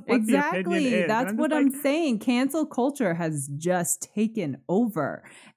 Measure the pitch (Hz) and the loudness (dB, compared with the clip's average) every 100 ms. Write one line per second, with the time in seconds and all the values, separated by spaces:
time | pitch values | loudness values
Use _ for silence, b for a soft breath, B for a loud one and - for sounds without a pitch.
0 | - 240 220 269 294 349 190 349 262 233 | 0 0 4 2 2 0 0 0 2 2
1 | - 214 185 220 311 302 277 269 277 302 | 2 0 0 0 0 2 2 2 0 0
2 | 320 214 - 247 269 320 302 - 254 277 | 0 0 0 2 2 0 -2 0 -2 0
3 | 202 165 165 151 139 143 170 180 170 - | -2 0 -2 -2 -6 -4 0 0 0 -4
4 | - - 220 220 156 131 - 180 240 170 | -6 -2 -2 -2 -6 -6 -2 0 2 0
5 | 131 76 B B B | -4 -6 B B B